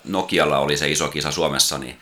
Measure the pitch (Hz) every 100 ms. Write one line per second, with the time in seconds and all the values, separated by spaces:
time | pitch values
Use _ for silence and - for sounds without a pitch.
0 | - 95 - 87 76 69 71 73 73 76
1 | 76 73 73 73 78 69 - 73 62 64